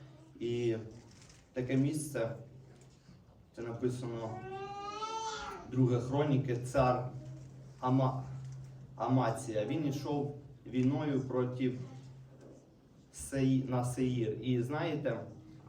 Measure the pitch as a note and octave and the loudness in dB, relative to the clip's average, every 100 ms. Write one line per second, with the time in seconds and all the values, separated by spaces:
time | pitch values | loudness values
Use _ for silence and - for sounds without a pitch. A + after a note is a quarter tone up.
0 | - - - - A#2 A#2+ A#2+ A2+ A#2 - | -18 -20 -20 -6 -2 2 2 0 -4 -14
1 | - - - - - B2+ B2 C3 C#3+ D3+ | -18 -20 -20 -20 -10 -4 2 4 4 2
2 | - A#2 A2+ - - - - - - - | -2 -2 -2 -4 -12 -18 -20 -20 -20 -20
3 | - - - - - - A#2 A#2 B2+ B2+ | -20 -20 -20 -20 -20 -10 -8 0 0 0
4 | B2 A#2 A2+ A2+ - - G4 G4+ G4+ G#4 | -4 -4 -6 -6 -8 -8 -8 -8 -8 -6
5 | A4+ A4 A4 A4 - - - B2+ B2 B2 | -4 -4 -4 -6 -8 -10 -4 4 4 4
6 | - C#3 D3+ B2+ B2 A#2 - C#3 B2+ - | 0 0 2 2 2 -2 0 4 4 4
7 | - - - - - - - - B2+ C3 | 0 -8 -12 -14 -14 -16 -18 -4 2 4
8 | C3 - - - - - - - - - | 4 0 -6 -10 -10 -10 -12 -14 -16 -4
9 | A2+ C3 A2+ A2+ - G#2+ A2 D#3 C#3+ - | 4 6 6 2 0 0 2 2 0 0
10 | D3 D3 - - - - - B2+ B2+ D3+ | 0 0 -2 -4 -14 -16 -2 4 4 4
11 | D3+ C3 - B2+ B2 - B2+ - - - | 2 0 0 0 0 2 0 0 -8 -12
12 | - - - - - - - - - - | -16 -18 -20 -20 -20 -20 -20 -20 -20 -20
13 | - - - C3+ C3 C3 A#2+ B2+ B2 - | -20 -12 -4 4 6 6 4 0 0 2
14 | B2+ B2 G#2+ A#2 B2+ B2+ A#2+ D3+ E3+ D3 | 2 2 0 0 2 2 2 0 0 0
15 | C3 A2+ - - - - | 0 -2 -4 -12 -18 -20